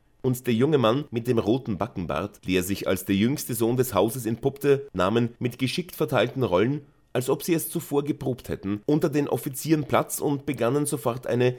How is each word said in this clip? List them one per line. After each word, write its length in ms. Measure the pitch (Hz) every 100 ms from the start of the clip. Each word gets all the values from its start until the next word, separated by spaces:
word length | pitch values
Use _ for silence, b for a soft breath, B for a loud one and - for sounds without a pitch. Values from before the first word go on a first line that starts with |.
| _ _
und 260 | 131 127 -
der 60 |
junge 240 | 113 139 151
Mann 280 | 110 131 147
mit 160 | 117 117
dem 120 | 113
roten 380 | 98 131 127 90
Backenbart, 640 | 104 - 80 73 101 - -
der 160 | 92
sich 240 | 87 98 -
als 160 | 95
der 120 | - 98
jüngste 380 | 113 147 -
Sohn 240 | 113 113 127
des 160 | 123
Hauses 320 | 95 110 127 110
entpuppte, 600 | 113 139 - 143 135 139
nahmen 360 | 92 90 117 120 -
mit 180 | 123 -
geschickt 380 | 127 - 175 -
verteilten 480 | 151 123 120 135
Rollen, 380 | 117 90 113 147 b b _
als 180 | 127 127
ob 140 | 135
sie 100 | -
es 160 | 165 -
zuvor 340 | 170 - 143
geprobt 440 | 143 147 131 123 -
hätten, 340 | 82 95 104 -
unter 240 | 151 165
den 180 | 143 143
Offizieren 580 | 131 151 131 143 156 135
Platz 340 | - - -
und 260 | 147 139 139
begannen 400 | 127 120 143 147
sofort 420 | 147 123 120 -
eine 300 | 120 123